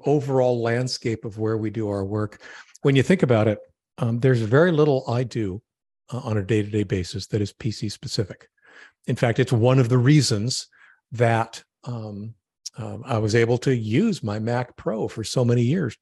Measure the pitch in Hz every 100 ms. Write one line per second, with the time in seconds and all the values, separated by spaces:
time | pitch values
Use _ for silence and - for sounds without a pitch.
0 | 139 147 131 131 123 120 117 117 127 -
1 | 120 107 117 104 110 110 110 110 107 101
2 | 98 104 107 - - - - _ 143 135
3 | 123 190 135 113 110 104 - _ _ -
4 | 120 120 131 120 107 135 180 151 151 131
5 | - 120 127 120 101 98 _ _ _ _
6 | - 120 117 107 95 107 104 104 95 98
7 | 87 98 - 107 101 - 110 - 107 -
8 | - - 101 - _ _ _ - - _
9 | - 120 120 113 123 117 120 135 117 127
10 | 123 151 123 104 120 - - _ _ _
11 | _ 117 117 113 113 - _ _ 135 120
12 | 107 101 110 107 _ _ - - 110 104
13 | 123 113 110 117 113 123 139 123 107 123
14 | 226 165 110 107 110 120 123 - 170 214
15 | - - 104 135 120 120 120 185 127 -